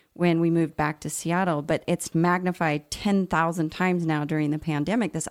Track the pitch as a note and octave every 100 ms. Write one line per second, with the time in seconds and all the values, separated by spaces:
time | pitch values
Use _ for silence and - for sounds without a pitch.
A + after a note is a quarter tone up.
0 | _ - F3 E3 E3+ E3 D#3+ - D3+ D3+
1 | D#3 - E3 F3 F#3 D3 D3+ D#3 - F3
2 | - E3 F3 F3+ F3+ F3 E3 D3 - -
3 | G3+ G3 F3+ D#3+ E3 E3+ D#3 - F#3 F3+
4 | D#3+ D3+ D3 D#3 D3 D3+ - D3 D3 A#3
5 | F#3+ D#3+ -